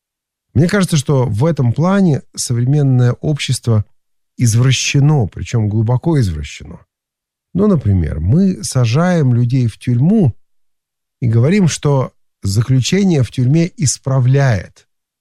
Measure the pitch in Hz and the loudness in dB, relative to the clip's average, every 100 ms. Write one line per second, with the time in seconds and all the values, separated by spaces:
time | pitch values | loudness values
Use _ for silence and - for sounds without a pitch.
0 | _ _ _ _ _ - 175 202 180 156 | _ _ _ _ _ 0 2 0 0 0
1 | - 139 117 104 160 151 120 113 175 196 | 0 0 0 0 0 0 -2 0 0 2
2 | 185 135 - - - 120 123 147 139 127 | 2 0 -6 -12 -6 -2 0 0 2 2
3 | 123 - 151 147 - 123 - 107 - _ | 2 0 -4 -4 -4 -4 0 -2 -2 _
4 | _ _ _ - 120 117 131 120 - 143 | _ _ _ -2 0 2 2 0 0 2
5 | 143 151 95 - 87 117 104 110 110 123 | 2 2 -2 -6 -6 -2 0 0 0 0
6 | 170 151 98 78 71 - - - _ _ | 0 0 0 -4 -10 -14 -18 -20 _ _
7 | _ _ _ _ _ 175 208 170 101 92 | _ _ _ _ _ -2 2 2 2 0
8 | 76 76 85 156 196 185 170 131 117 135 | 0 -2 0 2 2 -2 -4 -2 0 0
9 | 180 170 131 120 120 127 117 - - 120 | 2 2 2 0 0 0 -2 -4 -4 0
10 | 156 226 139 - _ _ _ _ _ _ | 2 2 0 -2 _ _ _ _ _ _
11 | _ _ 120 113 135 208 175 - 147 139 | _ _ -2 0 2 2 0 0 0 0
12 | - - _ _ 101 98 - 131 - 190 | -2 -12 _ _ -4 -2 0 0 0 0
13 | 190 151 117 - 123 160 170 - 143 - | 2 0 -2 -2 0 0 0 -2 -4 -4
14 | 135 135 123 139 139 95 - _ _ _ | -2 0 2 2 2 0 -6 _ _ _
15 | _ _ | _ _